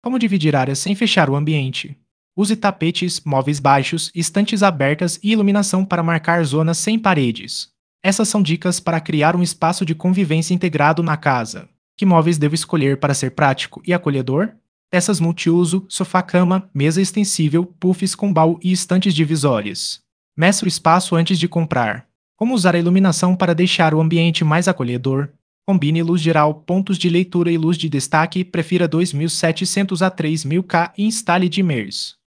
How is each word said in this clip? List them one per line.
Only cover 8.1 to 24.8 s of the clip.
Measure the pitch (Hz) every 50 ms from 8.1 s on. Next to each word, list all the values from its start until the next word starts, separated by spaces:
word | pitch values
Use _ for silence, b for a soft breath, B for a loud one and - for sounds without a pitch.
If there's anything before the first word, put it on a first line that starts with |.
| 196 - 226 220
são | - 214
dicas | 190 151 160 170 - 180 175 -
para | - - 165 160
criar | 160 - 160 151 147 156 170
um | 175 180
espaço | 165 - _ - 160 175 - 196
de | 156 165
convivência | 156 - 180 185 190 196 147 156 160 160 - 180
integrado | 180 180 180 151 147 143 151 160 156 170
na | 160 151
casa. | 151 - 147 131 123 113 110 - - 87 _ _ _ _ _ _
Que | - 202
móveis | 190 175 165 156 170 175
devo | 151 147 147 156
escolher | 160 - - - 160 139 139 139
para | 135 - 143 139
ser | - - 131
prático | - - 151 139 135 - - - - - -
e | - 175
acolhedor? | 175 180 156 139 135 127 120 131 151 196 220 - _ _ _ _ _ _ _
Peças | - 180 175 - 208 151
multiuso, | 165 165 170 - - 175 165 175 180 160 170 190 190 -
sofá-cama, | - - 185 - - 185 180 - - 180 180 175 185 190 190 - _
mesa | 139 139 151 160 180
extensível, | 196 185 - 214 208 196 - - 160 151 143 165 180 180 -
puffs | _ - 180 185 - 196 185 -
com | - - 202
baú | 185 160 160 165 170 165 -
e | 180
estantes | 185 180 - - 185 185 185 202 170
divisórias. | 151 160 147 160 151 135 143 127 107 104 104 95 - - - - - _ _ _ _ _ _ _
Meça | - 160 180 196 - -
o | 185
espaço | - - _ 165 165 185 180 - 175
antes | 165 165 160 190
de | 165 165 175
comprar. | - 175 165 151 160 127 120 107 101 117 - _ _ _ _ _ _
Como | _ 214 240 262
usar | 233 175 180 170
a | 175
iluminação | 170 175 180 190 190 185 160 - - 180 185
para | 180 190 175 175
deixar | 160 180 180 - - 170 160 156
o | 156
ambiente | 160 160 160 165 165 170 160 - 170
mais | 156 151 170 180 190
acolhedor? | 180 -